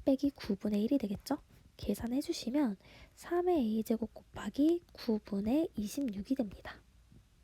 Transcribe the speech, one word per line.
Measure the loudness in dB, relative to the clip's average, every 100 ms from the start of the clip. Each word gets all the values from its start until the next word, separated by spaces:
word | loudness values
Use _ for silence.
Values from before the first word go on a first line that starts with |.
빼기 | 2 2 2
구분의 | -2 -4 -2 0 0
일이 | 2 2
되겠죠? | 0 -6 -4 -6 -6 -20 -20 -12
계산해주시면 | -4 -2 -2 -2 -2 -4 -2 2 2 0 -10 -20 -20
삼의 | -18 -2 0 4 4
A | 4 0
제곱 | 0 0 -2
곱하기 | -10 -18 -8 -8 2 4 4 -2
구분의 | -12 -2 -2 0 -4 2 2 2
이십육이 | -2 -4 -2 -4 -4 -4
됩니다. | -2 -2 -4 -14 -16 _ -20 -20 -20 -20 _